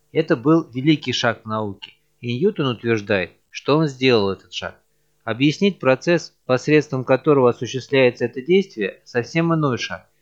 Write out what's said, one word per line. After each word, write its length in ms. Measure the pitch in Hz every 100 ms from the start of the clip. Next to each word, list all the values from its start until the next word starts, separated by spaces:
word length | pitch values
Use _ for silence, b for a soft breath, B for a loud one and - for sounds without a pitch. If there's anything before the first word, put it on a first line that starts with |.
| _
это 220 | - -
был 320 | 139 120 165 156
великий 420 | 120 143 147 131
шаг 300 | 120 120 110
в 20 | 110
науке, 460 | 110 104 95 - _ _ _
и 100 | 120 123
Ньютон 300 | 196 208 139
утверждает, 640 | 107 117 113 101 101 87 _ _
что 260 | - - 147
он 100 | 156
сделал 440 | 131 131 117 98
этот 240 | 95 _
шаг. 260 | - 87 - _ _ _ _
Объяснить 540 | 113 113 147 147 196 -
процесс, 560 | 131 131 - 170 - _ -
посредством 580 | 127 - 151 135 131
которого 460 | 127 131 160 143 123
осуществляется 760 | - 117 131 - 135 127 120
это 160 | 120 135
действие – 640 | 131 190 190 110 95 -
совсем 480 | _ 123 117 165 165
иной 240 | 160 147 117
шаг – 320 | - 87 _ _